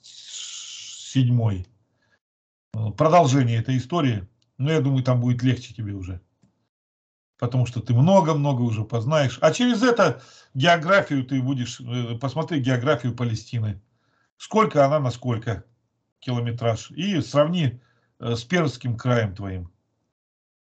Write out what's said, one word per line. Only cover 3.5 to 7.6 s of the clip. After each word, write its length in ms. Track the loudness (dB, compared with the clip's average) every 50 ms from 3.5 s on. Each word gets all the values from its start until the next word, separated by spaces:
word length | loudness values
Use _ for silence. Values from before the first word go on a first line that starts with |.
| 0 0
этой 180 | -2 0 -2
истории. 500 | -2 -2 -2 -2 0 0 0 0 -2 -6 -10 _ _ _ _ _
Но 140 | -4 -2 0
я 100 | 0 2
думаю, 240 | 2 2 0 0 0
там 160 | 2 0 2
будет 220 | 2 0 0 0 2
легче 320 | 0 0 0 -4 -12 -12
тебе 180 | -10 -10 -8 -8
уже. 300 | -10 -10 -10 -12 -12 -14 _ _ _ _ _ _ _ _ _ _ _ _ _ _ _ _ _ _ _ _ _ _ _
Потому 280 | -6 -2 0 0